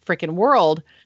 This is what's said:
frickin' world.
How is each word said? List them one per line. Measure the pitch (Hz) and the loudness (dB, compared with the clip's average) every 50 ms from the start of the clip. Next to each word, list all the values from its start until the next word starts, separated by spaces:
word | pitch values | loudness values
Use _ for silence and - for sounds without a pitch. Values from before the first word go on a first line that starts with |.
| _ | _
frickin' | - 170 - 175 156 165 | -8 -6 -6 -6 -8 -4
world. | 180 220 285 277 233 170 156 156 160 - _ _ _ _ | -2 0 2 2 2 2 2 0 -2 -6 _ _ _ _